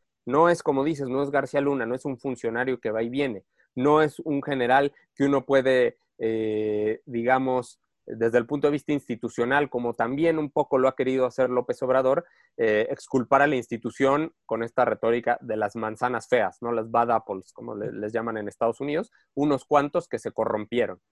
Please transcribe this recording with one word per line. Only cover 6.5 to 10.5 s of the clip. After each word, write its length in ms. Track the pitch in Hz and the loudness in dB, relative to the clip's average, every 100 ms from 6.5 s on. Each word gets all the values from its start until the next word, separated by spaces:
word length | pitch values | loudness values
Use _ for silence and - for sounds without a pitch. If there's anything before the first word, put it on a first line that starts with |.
| 107 107 104 107 113 | -2 -2 0 -2 -4
digamos, 760 | - 117 123 131 131 127 123 - _ _ - | -6 -4 0 0 2 -2 -4 -18 _ _ -14
desde 320 | 113 113 120 | -2 2 2
el 80 | 117 | 0
punto 200 | 147 147 | -2 0
de 60 | |
vista 200 | 147 - | -2 -2
institucional, 760 | 147 - 113 117 - 120 143 147 | -4 -4 -8 -6 -4 0 2 0
como 240 | 120 120 | -2 -4
también 460 | 113 117 139 165 160 | -2 -4 0 0 0
un 120 | 147 | -2